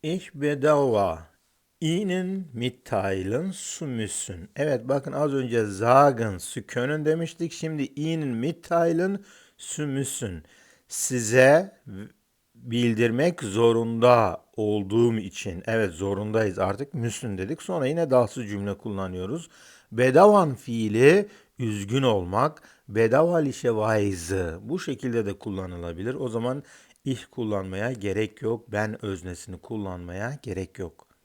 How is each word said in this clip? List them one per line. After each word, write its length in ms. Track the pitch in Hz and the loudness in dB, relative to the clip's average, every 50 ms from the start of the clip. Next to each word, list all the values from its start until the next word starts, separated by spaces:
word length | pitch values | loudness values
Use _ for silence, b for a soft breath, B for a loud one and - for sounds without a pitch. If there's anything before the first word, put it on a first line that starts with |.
Ich 320 | - 156 175 190 - - - | -4 -4 -4 -4 -6 -10 -8
bedauere, 840 | 139 143 147 147 135 135 151 151 143 143 131 113 104 98 90 80 82 82 _ _ _ _ _ _ _ _ _ _ _ | -2 -2 -2 0 2 4 4 6 6 4 4 4 2 2 2 0 -4 -10 _ _ _ _ _ _ _ _ _ _ _
Ihnen 640 | 165 156 165 185 214 190 180 185 185 185 190 196 185 156 | -2 -2 0 0 0 -2 -2 -2 -2 -4 -6 -6 -8 -10
mitteilen 960 | 123 113 120 127 123 _ _ - 123 101 95 98 98 95 92 95 110 135 175 190 | -8 -4 -4 -4 -6 _ _ -4 -2 -2 0 0 -2 -2 -2 -2 -2 -2 -4 -4
zu 360 | 180 - - - - - 165 | -8 -8 -12 -12 -10 -10 -8
müssen. 640 | 143 123 113 110 95 - - - - 92 87 85 - _ | -6 -4 -4 -4 -4 -6 -8 -8 -10 -10 -14 -14 -14 _
Evet, 320 | - 143 151 139 117 113 127 | -4 -2 -2 -2 -4 -2 -2
bakın 240 | 135 143 135 147 | -2 -2 -2 -6
az 220 | 139 143 151 147 139 | -4 -2 -2 0 0
önce 320 | 135 127 120 117 117 110 | -2 -2 0 0 0 0
sagen 720 | 104 98 95 110 117 127 135 147 143 127 113 113 107 95 87 | -2 -4 -2 4 6 8 8 8 8 6 2 -2 -4 -4 -6
zu 280 | - - - 117 101 | -8 -10 -10 -10 -10
können 380 | - - 127 123 135 151 156 147 | -6 -4 -4 -2 -2 -2 -2 0
demiştik. 480 | 151 160 165 170 160 - - 170 165 | 0 0 0 -2 -6 -6 -8 -8 -8
Şimdi 300 | - - - 160 160 151 | -6 -8 -8 -6 -4 -4
Ihnen 460 | 135 - - 143 151 160 165 160 151 139 | -6 -6 -6 -6 -4 -2 -2 -2 -2 -2
mitteilen 920 | 120 113 120 160 165 170 - - 170 170 170 170 165 165 180 190 202 196 202 B B B B B B | -2 -2 -2 -4 -4 -6 -6 -2 0 2 2 2 2 2 0 0 -2 -6 -10 B B B B B B
zu 300 | B - - - - 151 | B -14 -12 -8 -6 -4
müssen. 560 | 147 135 135 135 - - - 127 101 90 80 b b b b b b b b b b | -4 -2 -4 -4 -4 -6 -6 -6 -8 -8 -10 b b b b b b b b b b
Size 840 | - - - - 131 123 113 107 120 131 127 135 147 165 196 196 - _ _ - 95 95 104 - _ _ _ _ _ _ _ _ _ | -8 -6 -4 -2 -2 -2 0 4 6 8 10 10 8 8 4 0 -10 _ _ -16 -14 -14 -14 -14 _ _ _ _ _ _ _ _ _
bildirmek 880 | 117 120 123 113 120 120 117 113 107 120 117 113 123 151 175 170 - | -18 -10 -4 -2 2 2 2 2 2 2 2 2 2 0 0 0 -2
zorunda 1000 | 143 104 95 107 117 117 113 113 117 117 113 113 117 123 123 117 110 92 85 - _ _ _ | -8 -4 0 4 4 6 6 4 0 -2 0 4 6 6 8 6 4 2 -2 -6 _ _ _
olduğum 640 | - 107 104 104 107 101 95 107 113 120 120 113 110 | -4 -2 0 0 -2 -2 0 2 4 4 4 2 0
için. 440 | 92 98 - - - 104 87 90 - | -4 -6 -12 -10 -10 -8 -10 -8 -4
Evet, 260 | - 113 113 107 95 | -2 0 0 0 0
zorundayız 680 | 82 80 98 98 101 95 104 107 107 113 110 101 87 90 | -2 -4 -4 -2 -2 -2 -4 -2 0 0 0 0 0 0
artık. 360 | 95 95 101 101 143 143 - | -2 -2 -2 -4 -8 -8 -6
Müssen 440 | 143 117 120 104 - - 117 98 92 | -6 -4 -4 -6 -6 -8 -6 -6 -6
dedik. 240 | 95 104 160 - | -6 -6 -6 -10
Sonra 240 | - - 185 170 131 | -6 -6 -4 -2 -2
yine 240 | 131 156 170 165 139 | -2 0 -2 0 4
dahsı 360 | 131 127 120 107 - 131 117 | 4 4 4 4 -2 -10 -8
cümle 320 | 101 104 101 101 101 98 95 | -6 -6 -6 -4 -6 -6 -6
kullanıyoruz. 680 | - 110 101 98 95 92 90 92 90 95 131 170 165 B B B B B B B B B | -8 -8 -6 -6 -6 -6 -6 -8 -6 -6 -8 -8 -10 B B B B B B B B B
Bedauern 640 | 113 113 127 131 127 156 190 208 208 202 180 151 127 | 0 2 2 6 8 8 8 8 8 6 4 2 -2
fiili 720 | - - - 117 113 110 107 104 113 127 143 175 202 202 208 B B B B _ - | -8 -8 -6 -4 -2 -2 0 2 6 8 8 8 6 2 -2 B B B B _ -6
üzgün 440 | 127 113 104 101 98 98 117 139 | -4 -4 -4 -4 -4 -2 -2 2
olmak. 600 | 135 127 110 98 87 87 92 110 131 156 160 - b b b b b - | 2 4 2 2 0 0 0 0 0 0 -2 -8 b b b b b -6
Bedauerlicherweise. 1700 | 101 110 113 113 117 143 160 175 175 165 151 139 123 - - 123 113 107 107 113 110 107 101 101 95 87 82 80 98 95 90 82 80 90 | 2 2 4 4 6 4 4 4 2 0 0 0 -4 -2 -2 -2 0 0 0 2 2 2 0 0 -2 -4 -6 -4 -4 -2 -2 -4 -6 -10
Bu 160 | 104 113 160 185 | -8 -8 -8 -6
şekilde 480 | - - 135 - - 127 117 117 107 | -6 -8 -8 -6 -6 -2 -2 -2 -2
de 120 | 101 95 - | -4 -8 -8
kullanılabilir. 760 | - 110 98 95 95 90 90 87 85 85 85 82 98 117 131 | -10 -8 -8 -8 -8 -8 -10 -10 -10 -10 -8 -6 -6 -6 -6
O 140 | 156 139 123 | -6 -6 -6
zaman 340 | 110 113 113 123 131 143 143 B B B B B B B _ | -6 -4 -4 -4 -6 -6 -10 B B B B B B B _
ich 200 | 135 131 107 - _ | -6 -6 -6 -8 _
kullanmaya 640 | _ - 117 107 104 98 95 92 92 95 107 123 | _ -6 -4 -4 -4 -4 -4 -6 -6 -6 -4 -6
gerek 500 | 131 113 98 101 95 104 110 104 _ - | -6 -4 -4 -4 -2 -2 -2 -4 _ -6
yok. 300 | - 110 117 113 - - | -4 -4 -4 -4 -6 -6
Ben 320 | 104 104 107 107 107 - - | -4 -4 -4 -4 -6 -8 -8
öznesini 540 | 104 98 87 87 92 87 - - - 92 - | -8 -8 -8 -10 -12 -12 -12 -14 -16 -16 -16
kullanmaya 800 | _ - 117 107 101 95 90 87 87 87 87 95 104 120 - 247 | _ -10 -8 -8 -6 -8 -8 -10 -12 -12 -10 -8 -8 -8 -10 -10
gerek 360 | - 123 92 92 92 - _ - | -10 -8 -6 -6 -8 -8 _ -10
yok. 280 | 95 82 _ - _ _ _ _ | -10 -10 _ -18 _ _ _ _